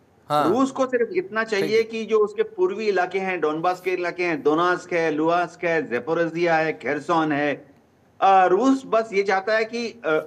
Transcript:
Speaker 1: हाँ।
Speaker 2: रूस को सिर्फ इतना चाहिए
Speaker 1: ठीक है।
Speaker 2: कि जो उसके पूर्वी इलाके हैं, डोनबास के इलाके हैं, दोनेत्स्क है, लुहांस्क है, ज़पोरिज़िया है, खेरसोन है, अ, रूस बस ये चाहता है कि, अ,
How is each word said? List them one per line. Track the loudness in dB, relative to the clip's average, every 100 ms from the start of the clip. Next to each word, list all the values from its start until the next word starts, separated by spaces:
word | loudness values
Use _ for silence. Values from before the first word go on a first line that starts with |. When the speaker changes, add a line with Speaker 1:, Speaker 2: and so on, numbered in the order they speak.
| _ _ -2
Speaker 1:
हाँ। | 0 2
Speaker 2:
रूस | 2 0
को | 0 0
सिर्फ | 0 0 -2
इतना | -4 -4
चाहिए | -2 -2 0
Speaker 1:
ठीक | 0
है। |
Speaker 2:
कि | 0 -4 0
जो | 2
उसके | 2 -2
पूर्वी | -4 0 0 0 -2
इलाके | 0 0 -2
हैं, | -4 -2
डोनबास | -2 0 -2 -2
के | -4
इलाके | -4 -4 -4
हैं, | -4 -2
दोनेत्स्क | 0 2 2 0 -2
है, | -2 0
लुहांस्क | 0 2 0 -2 -4 -2
है, | -2 -2
ज़पोरिज़िया | -4 -2 -2 -2 0 2 2
है, | 0
खेरसोन | -2 -4 -4 -2 0 0
है, | 0 -2 -4 -10 _ _ _ _ 0
अ, | 4 6 6
रूस | 4 4 2 0
बस | -2 0
ये | -2
चाहता | 0 0 0 -2
है | -2
कि, | -6 -8 -6 -2
अ, | -2